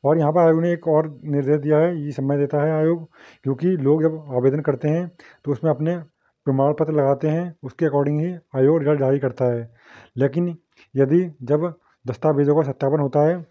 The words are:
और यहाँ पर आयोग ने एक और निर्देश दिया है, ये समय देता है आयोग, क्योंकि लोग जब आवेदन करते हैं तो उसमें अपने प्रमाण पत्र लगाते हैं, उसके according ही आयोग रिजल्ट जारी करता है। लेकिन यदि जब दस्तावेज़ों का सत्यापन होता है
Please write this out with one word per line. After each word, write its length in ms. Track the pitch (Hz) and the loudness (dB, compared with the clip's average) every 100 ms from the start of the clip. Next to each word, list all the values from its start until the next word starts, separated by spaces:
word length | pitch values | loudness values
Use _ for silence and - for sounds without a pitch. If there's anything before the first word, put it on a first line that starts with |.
और 140 | 139 165 | 2 2
यहाँ 140 | 147 | 2
पर 80 | 170 | 4
आयोग 220 | 165 160 | 4 4
ने 100 | 170 | 0
एक 160 | 170 170 | -2 0
और 320 | 151 156 139 | 0 0 -8
निर्देश 380 | 151 143 135 151 | -4 -2 0 0
दिया 160 | 143 151 | 2 2
है, 240 | 170 170 | 2 -2
ये 100 | 147 | -8
समय 260 | 139 135 143 | -6 -2 -2
देता 260 | 143 147 | 0 0
है 80 | 151 | 0
आयोग, 380 | 156 160 170 160 _ - _ | 0 0 -2 -6 _ -20 _
क्योंकि 240 | 135 131 175 | -6 -2 -2
लोग 360 | 180 135 156 | 0 2 2
जब 320 | 160 160 147 123 | 0 -2 -6 0
आवेदन 240 | 131 147 | 0 0
करते 280 | 147 131 151 | -2 -2 -2
हैं 240 | 160 175 _ - _ 143 | -2 -4 _ -20 _ -8
तो 60 | |
उसमें 200 | 135 160 | -2 -2
अपने 260 | 135 156 175 151 _ _ _ - | 0 -2 -4 -10 _ _ _ -4
प्रमाण 280 | 135 139 | 0 0
पत्र 200 | 147 156 | 0 0
लगाते 340 | 151 139 135 156 | 2 2 2 0
हैं, 280 | 160 175 160 | -2 -6 -12
उसके 220 | 131 - 160 | -16 -4 0
according 360 | 143 143 147 | 2 0 0
ही 120 | 170 170 _ 135 | -4 -8 _ 2
आयोग 240 | 135 160 | 4 4
रिजल्ट 200 | 143 147 | 2 2
जारी 200 | 135 139 | 2 0
करता 260 | 135 - 127 | -2 0 -2
है। 280 | 120 117 _ _ - - 123 | -2 -6 _ _ -20 -14 -2
लेकिन 400 | 135 160 175 165 _ _ _ 131 | -2 0 -4 -6 _ _ _ 0
यदि 360 | 135 170 180 151 | 2 2 0 -8
जब 320 | 123 151 175 160 _ _ 117 | -2 -2 -2 -8 _ _ -12
दस्तावेज़ों 480 | 120 156 143 143 147 | -2 0 2 2 2
का 60 | |
सत्यापन 380 | 143 131 135 151 | 0 -2 -2 -2
होता 200 | 139 147 151 | 0 0 0
है 180 | 175 160 | -2 -10